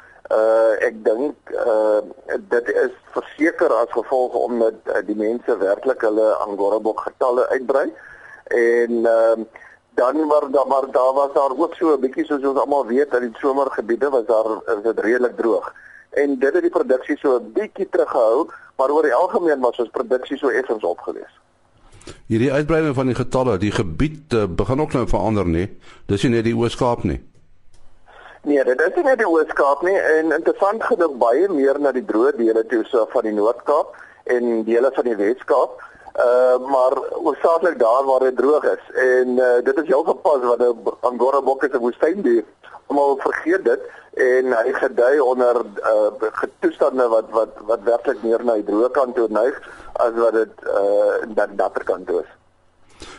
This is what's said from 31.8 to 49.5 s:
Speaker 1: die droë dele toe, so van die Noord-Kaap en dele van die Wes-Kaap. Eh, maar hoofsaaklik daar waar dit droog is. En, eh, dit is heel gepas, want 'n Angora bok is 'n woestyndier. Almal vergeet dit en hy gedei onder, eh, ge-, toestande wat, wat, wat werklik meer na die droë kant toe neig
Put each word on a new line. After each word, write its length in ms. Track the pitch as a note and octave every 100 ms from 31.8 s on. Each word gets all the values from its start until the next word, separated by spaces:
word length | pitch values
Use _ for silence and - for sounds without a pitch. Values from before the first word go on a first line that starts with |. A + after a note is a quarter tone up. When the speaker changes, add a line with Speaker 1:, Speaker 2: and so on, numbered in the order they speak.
| C#3+
Speaker 1:
die 140 | B2+ G#2+
droë 300 | G#2+ C3+ A#2
dele 280 | A2+ A2+ A2+
toe, 180 | A#2 G#2+
so 200 | A#2+ G#2+
van 120 | B2+
die 120 | A2
Noord-Kaap 600 | G#2 G#2 - - D3 - - - -
en 400 | - B2 A#2+ A2+
dele 280 | A2 A#2 C3
van 100 | D#3
die 120 | B2 G#2
Wes-Kaap. 640 | G2+ B2+ - C3+ D#3 - - - -
Eh, 440 | - B2 B2 B2+ B2+
maar 360 | C3 C3+ C3 C3+ -
hoofsaaklik 680 | - D#3 C3+ F3 - F3 C3+
daar 240 | A2+ B2+ C#3
waar 140 | C3
dit 180 | C3 B2
droog 260 | C3 D3+
is. 320 | B2+ F#2+ - -
En, 440 | B2+ B2+ B2+ B2
eh, 240 | B2+ A#2+
dit 140 | B2 C#3
is 100 | D3+
heel 160 | C3+
gepas, 380 | D#3+ - F3 C#3+
want 200 | B2 A#2
'n 360 | B2 A2+ - -
Angora 420 | A#2+ A#2+ B2+ C#3
bok 220 | C3+ C3+
is 80 | C#3+
'n 80 | C3
woestyndier. 640 | A#2+ - D#3 G3 B2+ A#2 - _ - - -
Almal 300 | C#3+ C#3+ C3+
vergeet 460 | - - D#3 F#3
dit 160 | - B2+ - - -
en 380 | - B2+ B2+ B2+
hy 220 | A#2 A#2+
gedei 460 | C3+ C3+ A#2 B2 D3
onder, 360 | B2+ B2+ B2 A#2+ A2 G2+
eh, 300 | - G#2+ G#2+ G#2
ge-, 300 | A2 - - -
toestande 480 | E3 - D#3 C3 A#2+
wat, 180 | A2+ -
wat, 200 | A2 A2 - G#2+
wat 140 | A2+
werklik 400 | G2+ - C#3+ B2
meer 200 | A2+ A2+
na 100 | A#2+
die 100 | G#2+
droë 280 | G#2 G#2 B2+
kant 240 | C#3 B2+ B2
toe 120 | A2+
neig 400 | G#2+ B2+